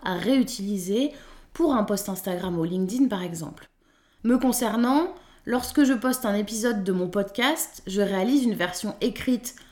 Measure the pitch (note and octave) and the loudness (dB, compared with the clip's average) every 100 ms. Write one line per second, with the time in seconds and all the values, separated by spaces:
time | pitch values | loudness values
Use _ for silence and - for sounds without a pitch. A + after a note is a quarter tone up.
0 | - F3 F#3+ C4+ - - G3 G3+ F3+ G#3+ | -6 -2 2 2 2 -2 -4 -4 -2 0
1 | C#4+ - - - - - E4 B3+ G#3 G3+ | 0 -4 -20 -20 -10 0 2 2 0 -2
2 | G3 F#3 F#3+ F3+ F#3 E3+ E3 F#3 F#3 B3 | -4 -8 -6 -4 -4 -2 -2 -2 -2 2
3 | B3+ G3 F3+ E3 D3+ - - _ _ _ | 0 0 -6 -8 -10 -14 -20 _ _ _
4 | _ _ A3+ B3 C4 - A#3 A3+ A#3+ C#4+ | _ _ 2 2 2 0 0 2 4 4
5 | F4 - - - - A#3+ - - C4+ B3 | 2 -4 -20 -14 -4 -2 0 4 4 4
6 | B3+ B3+ A3 G#3 G#3 A3 A#3+ G#3 F#3+ F#3 | 0 0 0 0 -2 -2 -2 0 0 0
7 | F3+ G3+ G3 - C4 D#4+ - - - F#3+ | 0 -2 -2 0 0 0 -4 -10 -4 0
8 | G3 F#3+ G#3+ C#4 A#3+ F3 F3+ - G#3+ - | 0 2 2 4 2 2 -2 -2 -6 -2
9 | A#3+ - - B3 - - - | -2 -2 0 0 -2 -16 -20